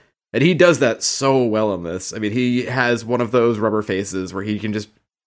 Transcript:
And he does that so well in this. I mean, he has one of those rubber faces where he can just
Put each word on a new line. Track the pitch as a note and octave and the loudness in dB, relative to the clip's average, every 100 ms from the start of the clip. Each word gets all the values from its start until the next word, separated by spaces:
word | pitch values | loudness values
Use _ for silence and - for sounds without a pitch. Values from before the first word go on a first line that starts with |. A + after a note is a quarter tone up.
| _ _ _ | _ _ _
And | A2 | 0
he | D3+ | 2
does | E3+ F3 D#3+ | 4 4 4
that | C3 - | 2 0
so | - - C3+ C3+ | -4 -2 2 2
well | A#2+ G#2+ G#2+ | 2 2 0
in | F#2+ | -2
this. | E2+ F2+ - | -4 -8 -8
I | G#2+ | -6
mean, | G#2+ | -4
he | A2+ B2 B2 B2 | 0 0 0 -2
has | B2+ B2 A#2+ | 0 0 0
one | G#2+ A#2+ | 0 -2
of | A#2+ | 0
those | B2 A#2 A2 | 2 2 2
rubber | A2 G#2+ | 0 0
faces | G#2 F#2+ G2 F#2+ F#2 | -2 -4 -4 -6 -6
where | F#2 | -6
he | G#2 G#2 | -4 -4
can | G#2+ | -4
just | G#2+ G#2 _ _ _ | -6 -8 _ _ _